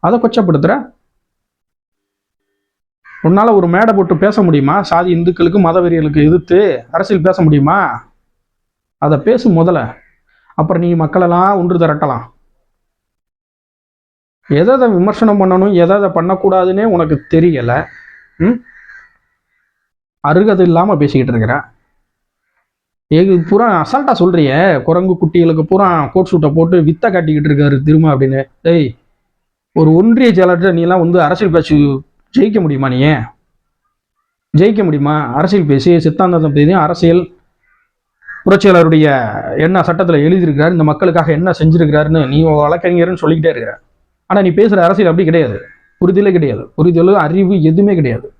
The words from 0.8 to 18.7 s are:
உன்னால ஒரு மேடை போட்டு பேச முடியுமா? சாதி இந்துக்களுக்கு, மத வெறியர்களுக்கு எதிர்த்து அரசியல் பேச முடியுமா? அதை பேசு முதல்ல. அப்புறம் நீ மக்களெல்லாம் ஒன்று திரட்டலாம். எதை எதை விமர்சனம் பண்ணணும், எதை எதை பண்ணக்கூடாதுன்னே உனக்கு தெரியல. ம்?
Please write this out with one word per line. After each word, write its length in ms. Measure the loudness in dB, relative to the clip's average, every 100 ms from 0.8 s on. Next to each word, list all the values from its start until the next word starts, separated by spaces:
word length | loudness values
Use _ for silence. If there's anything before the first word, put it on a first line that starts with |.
| -8 _ _ _ _ _ _ _ _ _ _ _ _ _ _ _ _ _ _ _ _ _ -20 -6
உன்னால 320 | 0 2 2
ஒரு 140 | 2 2
மேடை 260 | 0 0
போட்டு 220 | 0 0 0
பேச 260 | 0 0
முடியுமா? 400 | 0 2 0 -2
சாதி 280 | -2 -2 0
இந்துக்களுக்கு, 500 | 0 -2 0 0 2
மத 200 | 2 0
வெறியர்களுக்கு 460 | 0 0 -2 0 2
எதிர்த்து 580 | 2 0 0 0 -2 -6
அரசியல் 320 | -6 -2 0
பேச 200 | 0 0
முடியுமா? 640 | 2 2 0 0 -2 -8 -16 _ _ _ _ _ _ _ _ _
அதை 200 | -2 -2
பேசு 320 | 0 0 0
முதல்ல. 460 | 2 0 -2 -6 -14 _ _ _ _ _
அப்புறம் 280 | -6 -4 -2
நீ 120 | -2
மக்களெல்லாம் 640 | -2 -2 -2 0 0 0 0
ஒன்று 200 | -2 -2
திரட்டலாம். 440 | -2 -2 -4 -6 -12 _ _ _ _ _ _ _ _ _ _ _ _ _ _ _ _ _ _ _ _ _ _
எதை 280 | 0 2
எதை 160 | 2 2
விமர்சனம் 500 | 0 0 0 0 2
பண்ணணும், 320 | 0 0 0
எதை 240 | 2 2 2
எதை 120 | 0
பண்ணக்கூடாதுன்னே 760 | -2 -4 -2 0 0 0 -2
உனக்கு 420 | -2 -2 -2 -4 -2
தெரியல. 540 | 0 0 0 -4 -4 -6 -16 -20 -20 _ _
ம்? 160 | -2 -2 -8